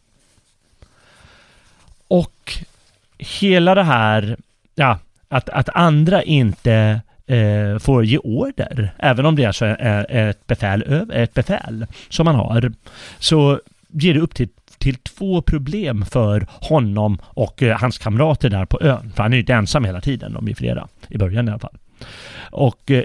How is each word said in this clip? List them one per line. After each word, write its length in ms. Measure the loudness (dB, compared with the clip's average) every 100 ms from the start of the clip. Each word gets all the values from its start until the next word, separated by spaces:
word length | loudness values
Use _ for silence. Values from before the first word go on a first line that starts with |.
| _ _ _ _ _ _ _ _ _ _ _ _ -20 _ _ _ _ _ _ _ 0
Och 460 | 0 0 -8 -12 -12 -12 _ _ _ _ -16
hela 580 | -14 -2 2 4 4 4
det 80 |
här, 540 | 4 2 2 2 -2 -8 _ _ _ 0
ja, 240 | 0 0 -6 _ _
att, 200 | -6 -4
att 200 | -4 -2
andra 540 | 2 4 4 4 2
inte, 800 | 2 2 2 0 2 4 2 0 -6 _ -2
eh, 540 | 0 2 0 -2 -2
får 260 | 2 2 4
ge 120 | 0
order, 760 | 0 -4 -4 -6 -6 -4 -4 0
även 260 | 0 2 2
om 100 | 2
det 100 | 0
alltså 200 | 0 -2
är, 400 | 0 0 0 0
är 180 | 0 0
ett 180 | -2 -4
befäl 360 | -2 0 -2
öv-, 280 | 0 -2 -2
ett 220 | -2 -2
befäl 520 | -2 -2 -4 -6 -10 -10 -14 -6
som 160 | 0 2
man 100 | 2
har, 380 | 0 0 0 -4 -18 -20 -20 -8
så 400 | 2 4 4 2 -4 _ _
ger 260 | 0 2
det 60 | 2
upp 160 | 0 -2
till, 140 | -6 -8 _ _
till 180 | -2 -2
två 460 | -10 -8 -4 0
problem 640 | 0 -2 -2 -6 -4 -4 -2
för 420 | 0 2 0 -4
honom 680 | -10 0 0 2 0 -2 -2
och, 400 | -6 -6 -6 0
eh, 160 | 0 0
hans 180 | -2 -2
kamrater 520 | -2 0 0 0 0
där 160 | -2 -2
på 160 | 0
ön. 300 | 0 0 -4 -4
För 80 |
han 100 | 0
är 40 | 0
ju 40 |
inte 120 | 2
ensam 320 | 0 0 -2 -2
hela 160 | -4
tiden, 320 | -4 -6 -8
de 140 | -8 -8
är 60 |
flera, 340 | -6 -4 -6 -8 _ -10
i 100 | -4
början 300 | -2 -2 -4
i 40 |
alla 80 | -6
fall. 180 | -12 -18 _ _ -20 -20 -20 -20 -12
Och, 400 | 0 0 0 0
eh, 120 | 0